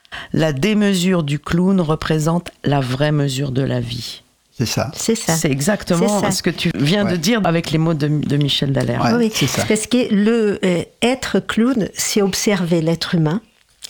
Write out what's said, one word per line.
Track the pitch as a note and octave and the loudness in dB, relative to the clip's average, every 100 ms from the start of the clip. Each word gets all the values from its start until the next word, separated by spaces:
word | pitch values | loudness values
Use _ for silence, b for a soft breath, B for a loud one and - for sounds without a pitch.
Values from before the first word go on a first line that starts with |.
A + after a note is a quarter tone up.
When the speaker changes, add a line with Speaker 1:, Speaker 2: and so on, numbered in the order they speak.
| B B B | B B B
Speaker 1:
la | - D#3 | 0 0
démesure | C3+ G#3 G#3+ G3+ F#3+ F3+ F3+ | 0 0 2 2 2 2 0
du | C#3+ D3 | 0 -4
clown | - E3+ F#3 F#3+ | -2 0 2 2
représente | D3+ D#3 - D#3 D3+ E3+ - - | 0 -2 -2 0 0 -2 -4 -6
la | C3+ C#3+ | -2 0
vraie | B2+ B2+ D3+ | 0 0 0
mesure | D3+ C#3+ B2+ C#3+ | 0 0 -2 -4
de | B2+ | -2
la | B2+ B2 | -2 -2
vie. | A#2 A#2+ - - _ _ _ - | -4 -8 -10 -14 _ _ _ -4
Speaker 2:
C'est | A2+ | -2
ça. | - B2 - | -2 -4 -4
Speaker 3:
C'est | - | -2
ça. | A3+ - E3 | -2 -2 0
Speaker 1:
C'est | D#3 | 0
exactement | C3+ D3 G3+ - F3 F#3+ G3+ | 0 0 -2 0 2 2 2
Speaker 3:
C'est | F3+ | 0
ça. | |
Speaker 1:
ce | - | 0
que | F3+ | -2
tu | - E3+ | -2 -2
viens | C3 C#3+ G#3 | 2 2 2
de | G3+ | 2
Speaker 2:
Ouais. | F3+ | 0
Speaker 1:
dire | E3 A#3 | 0 0
avec | E3+ E3 D#3+ | 2 0 0
les | D#3 | 0
mots | E3 | 0
de, | D#3 D3+ | 0 0
de | D3+ - C#3+ | 0 0 0
Michel | C#3 - C#3 | 0 0 0
Dallaire. | C3+ B2 B2 | 0 0 0
Speaker 2:
Ouais, | B2+ A#3 A3 | 2 2 2
Speaker 3:
Oui, | |
Speaker 2:
c'est | - C3+ | 0 -2
ça. | - - | 0 0
Speaker 3:
parce | G#3+ - | -2 0
que | B3 A3 | 0 2
le, | G3+ G#3 A#3 G#3+ - | 2 2 2 0 0
euh, | F#3+ E3+ - _ | 0 0 -4 _
être | A#3 C4 - G3+ | -2 0 -2 -2
clown, | - - A#3+ B3+ F3 | 0 0 0 0 -2
c'est | - - G#3+ | -4 -2 0
observer | G3 - A3+ F#3+ E3+ E3+ | 0 0 0 0 2 0
l'être | D#3 D#3+ - | 2 -2 0
humain | E3+ D3+ G3 - _ _ _ | 0 2 0 -6 _ _ _